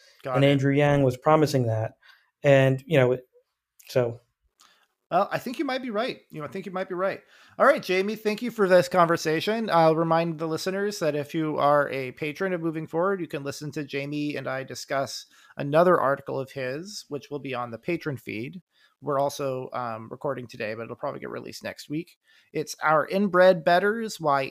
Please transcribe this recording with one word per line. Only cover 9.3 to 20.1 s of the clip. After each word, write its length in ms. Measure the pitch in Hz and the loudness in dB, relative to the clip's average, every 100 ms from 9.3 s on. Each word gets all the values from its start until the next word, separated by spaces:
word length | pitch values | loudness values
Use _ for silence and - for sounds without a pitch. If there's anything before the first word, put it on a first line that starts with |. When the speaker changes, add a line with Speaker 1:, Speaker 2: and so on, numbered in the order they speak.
| 160 - 226 220 | -2 0 -2 2
Speaker 1:
I'll 240 | 170 160 | 4 6
remind 440 | 160 165 165 170 156 | 4 2 2 0 -4
the 80 | 165 | -4
listeners 500 | 160 - 190 202 202 | -4 -4 -2 -4 -2
that 160 | 160 | -2
if 180 | 147 139 | -2 -4
you 240 | 165 156 139 | -4 -2 2
are 300 | 139 147 139 | 4 4 2
a 200 | 135 127 | -2 -8
patron 400 | 127 156 143 196 | -6 -8 -4 -4
of 80 | 180 | -4
Moving 280 | 160 160 156 | -4 -6 -6
Forward, 320 | 165 185 196 | -2 -2 -2
you 80 | 156 | -6
can 160 | 156 | -8
listen 260 | 139 135 151 | -8 -8 -8
to 120 | 156 | -8
Jamie 500 | 139 143 143 147 147 | -8 -8 -6 -6 -6
and 140 | 139 131 | -6 -6
I 160 | 131 | -8
discuss 600 | 131 127 - 139 131 - - _ _ - | -10 -12 -6 -4 -4 -8 -16 _ _ -10
another 420 | 143 151 180 175 | 0 4 6 4
article 420 | 131 139 - 135 | 2 -2 -4 -8
of 100 | 131 | -8
his, 540 | - 127 139 190 208 - | -8 -8 -8 -12 -16 -12
which 220 | 143 - | -12 -10
will 80 | 143 | -10
be 160 | 135 | -8
on 160 | 123 123 | -8 -8
the 80 | 113 | -10
patron 380 | - 170 - 131 | -6 -6 -4 -8
feed. 440 | - 107 127 175 _ _ _ _ | -8 -10 -10 -14 _ _ _ _
We're 200 | 139 139 | -6 -2
also, 500 | 143 - 139 131 131 | -2 -4 -6 -6 -8
um, 360 | - 123 110 113 | -8 -8 -10 -12